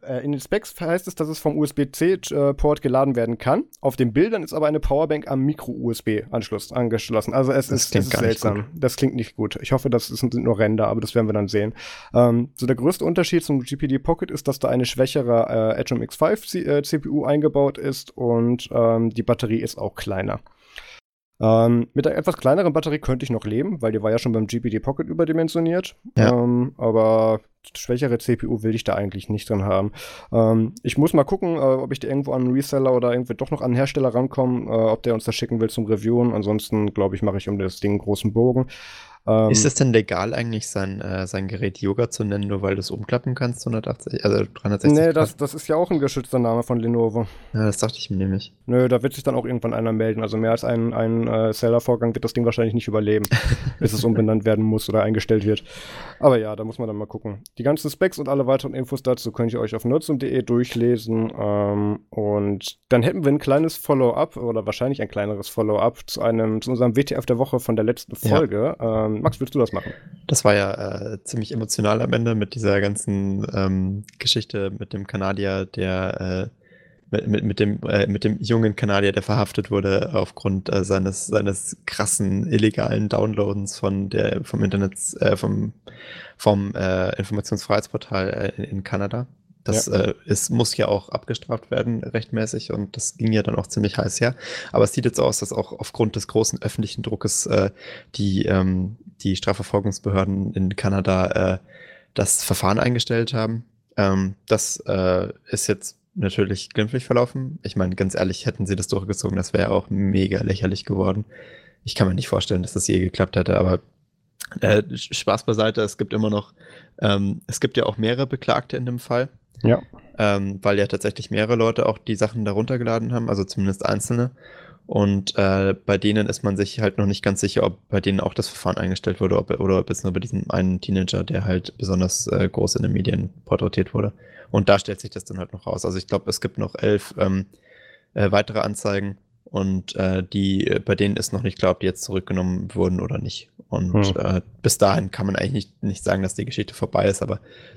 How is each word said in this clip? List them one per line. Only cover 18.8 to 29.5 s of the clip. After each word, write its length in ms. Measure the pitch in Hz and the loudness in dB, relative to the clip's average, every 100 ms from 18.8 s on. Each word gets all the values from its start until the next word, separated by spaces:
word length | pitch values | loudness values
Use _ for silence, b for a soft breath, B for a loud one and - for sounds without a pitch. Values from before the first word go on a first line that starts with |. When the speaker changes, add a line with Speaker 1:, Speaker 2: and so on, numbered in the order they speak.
| 117 113 117 | 4 4 2
Speaker 1:
die 120 | 113 | 0
Batterie 380 | 107 117 113 113 | 0 0 0 -2
ist 160 | - - | -4 -6
auch 180 | 104 - | -8 -8
kleiner. 460 | - 95 101 101 - B B B B B _ _ _ - | -6 -4 -4 -6 -10 B B B B B _ _ _ 0
Ähm, 500 | 110 113 117 120 - | 4 6 6 4 2
mit 140 | 147 156 | 0 2
einer 80 | - | 2
etwas 220 | 156 - | -2 0
kleineren 340 | 127 160 175 | 2 4 4
Batterie 280 | 151 156 151 | 2 0 -2
könnte 260 | - 127 123 | -2 -2 -2
ich 40 | |
noch 140 | 113 | -4
leben, 380 | 107 113 175 165 | -2 -2 -2 -2
weil 100 | 113 | -2
die 100 | 107 | 0
war 80 | 107 | 2
ja 80 | 117 | 0
schon 140 | 127 | 2
beim 160 | 113 107 | 0 0
G 140 | 117 | -2
P 80 | 120 | -2
T 100 | 107 | -2
Pocket 300 | 135 139 160 | -2 -4 -4
überdimensioniert. 880 | 160 160 160 165 170 165 175 - - - - | 0 2 2 0 0 0 0 -4 -12 -2 4
Speaker 2:
Ja. 140 | 110 | 6
Speaker 1:
Ähm, 440 | 123 120 123 131 139 | 6 4 2 0 -2
aber 640 | 120 113 110 110 110 110 _ _ - - | 2 4 6 6 4 2 _ _ -20 -12
schwächere 440 | - 123 139 117 | -4 0 0 0
C 180 | - 120 | 0 -2
P 100 | 113 | 0
U 160 | 117 | -2
will 100 | 110 | 0
ich 120 | 110 - | -2 0
da 100 | - | -2
eigentlich 320 | 101 95 - | -2 -6 -4
nicht 220 | 107 | -4
drin 160 | - | -2